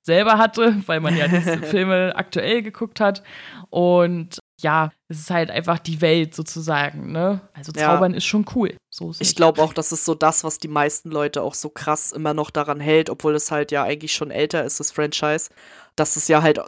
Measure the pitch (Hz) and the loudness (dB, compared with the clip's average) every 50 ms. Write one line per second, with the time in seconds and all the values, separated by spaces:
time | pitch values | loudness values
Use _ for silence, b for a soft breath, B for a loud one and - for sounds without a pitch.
0 | _ 165 165 185 208 220 220 208 226 220 226 226 226 233 214 202 190 - 165 156 | _ 2 2 4 6 6 6 6 4 2 4 2 4 4 4 2 0 -2 -2 0
1 | 156 151 170 160 151 165 180 175 165 175 165 160 160 151 175 190 185 190 190 180 | 0 0 2 2 2 2 2 2 2 0 -2 -2 -2 0 0 0 2 2 2 2
2 | 185 185 - - 190 - - 180 - 156 226 240 208 220 - - 233 214 - - | 2 0 -2 -4 -6 -4 -4 -4 -2 0 0 -2 -2 -6 -8 -8 -10 -8 -2 2
3 | 214 202 196 196 B B B B B B B B B B - 175 175 175 175 175 | 2 2 2 0 B B B B B B B B B B 0 2 4 4 6 4
4 | 175 175 175 170 160 175 - - - _ _ - - 156 151 160 156 156 - _ | 4 2 0 -4 -6 -10 -14 -18 -20 _ _ -4 -2 0 2 2 0 0 -4 _
5 | _ _ 165 151 156 - 180 170 165 - - 139 165 175 170 170 - 165 165 151 | _ _ -12 -10 -6 -2 0 0 0 0 -2 -4 -2 0 -2 -2 -2 -6 -2 0
6 | 175 160 160 170 160 156 - - 156 - - 170 156 160 156 143 143 143 151 151 | 2 4 4 4 2 -2 -4 -10 -10 -10 -10 -8 -4 -2 0 0 -2 -2 -4 -10
7 | - - 156 160 175 190 202 185 - _ _ 147 143 156 151 151 151 151 151 147 | -10 -8 -4 -2 -2 -2 -2 -4 -8 _ _ -18 -16 -10 -4 0 2 2 4 4
8 | 185 180 180 180 - - - 214 208 - - 254 208 - - - _ _ - - | 4 2 0 -2 -2 0 0 0 0 0 0 -2 -2 -2 -2 -8 _ _ -14 -12
9 | 175 165 165 - - 185 - - 170 165 156 151 156 156 - 165 160 - 165 160 | -12 -12 -8 -4 -2 -2 2 4 4 4 6 4 0 0 0 -4 -4 -4 -4 -4
10 | - 170 160 156 160 156 165 - - 160 - - - 156 151 147 143 151 151 - | -2 -2 0 2 2 2 2 2 -2 -4 -6 -8 -8 -4 0 0 0 0 -2 -6
11 | - 160 156 147 147 143 - 143 101 - - - - 151 - - - 156 151 - | -10 -6 -4 -4 -4 -2 -2 -4 -4 -4 -6 -6 -8 -8 -10 -8 -4 -4 -2 -2
12 | - - - 151 160 151 147 156 151 - - 151 147 151 143 147 143 151 156 160 | -2 -6 -6 -4 -4 -2 -2 -2 -4 -4 -4 -4 -4 -4 -4 -4 0 4 4 4
13 | 160 - 135 - - 156 151 151 - - 160 147 147 147 147 143 127 98 147 151 | 4 2 -6 -2 -2 0 0 0 -2 -2 -2 -4 -2 -2 -2 -2 -2 -2 -4 -6
14 | 156 151 - - 156 143 - 127 151 151 - 165 127 139 - - 147 - - - | -6 -8 -6 -6 -6 -6 -2 -2 -2 0 -2 -4 -4 -4 -6 -6 -6 -6 -4 -4
15 | 151 147 151 - 156 151 151 160 - - B B B B B B B B B - | -4 -4 -2 -2 -2 -2 -2 -2 -4 -10 B B B B B B B B B -2
16 | 151 147 - 151 - - 160 151 160 160 151 - - | -2 0 0 -2 2 4 4 6 6 4 4 2 0